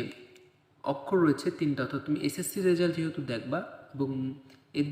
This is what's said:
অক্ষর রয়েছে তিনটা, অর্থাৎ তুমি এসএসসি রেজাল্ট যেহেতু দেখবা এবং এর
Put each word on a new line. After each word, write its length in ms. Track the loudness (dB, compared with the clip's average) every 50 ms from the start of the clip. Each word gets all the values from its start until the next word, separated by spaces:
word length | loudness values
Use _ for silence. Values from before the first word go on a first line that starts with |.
| 0 -4 -8 -14 -18 -20 -20 -20 -20 _ _ _ _ _ _ _ -4
অক্ষর 340 | -4 -4 -4 -2 2 4 6 6
রয়েছে 220 | 6 4 4 0 -2 -2 0
তিনটা, 200 | 0 0 0 0 -2
অর্থাৎ 160 | -4 -4 -6 -2
তুমি 100 | -2 -2 0 0
এসএসসি 320 | -2 -2 -2 -6 -6 -2 2
রেজাল্ট 320 | 4 4 4 4 4 2 2
যেহেতু 240 | 0 -2 -2 -2 -4 -4 -4
দেখবা 280 | -4 -4 -2 -2 -4 -4 -4 -6 -12 -18 -20 -12 -4
এবং 160 | -4 -2 -2 -2 -2 -4 -4 -6 -8 -16 -20 -20 -20 _ _ -2 -2
এর 100 | -2 -2